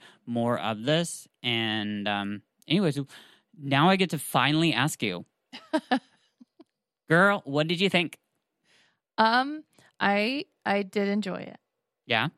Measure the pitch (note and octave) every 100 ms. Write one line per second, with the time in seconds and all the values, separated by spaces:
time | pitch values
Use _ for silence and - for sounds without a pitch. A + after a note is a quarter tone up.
0 | - _ - A#2+ A#2 A2+ G2+ G#2+ A#2+ D#3+
1 | E3+ - - _ B2 A#2 A2+ G#2+ G#2 G#2
2 | G2+ G2+ G2+ G#2 _ _ - F3 F3+ C#3
3 | C#3 - - _ _ - C#3 C3+ E3+ F#3+
4 | F#3 D#3 - C#3 C3 D#3 E3 A#2 D3 -
5 | A2 F2 - _ _ - - D#4 - B3
6 | - _ _ _ - _ - _ _ _
7 | - E3 G3 G3+ - C#3+ D#3+ F3 G3 F3
8 | E3 - _ _ _ _ _ _ _ _
9 | _ - A3 A#3+ C#4 D4+ - _ - _
10 | G3+ G3+ G#3+ C#4 - _ - G3+ G3 G#3+
11 | G3+ G#3 G3+ - - - _ _ _ _
12 | - A#2 C3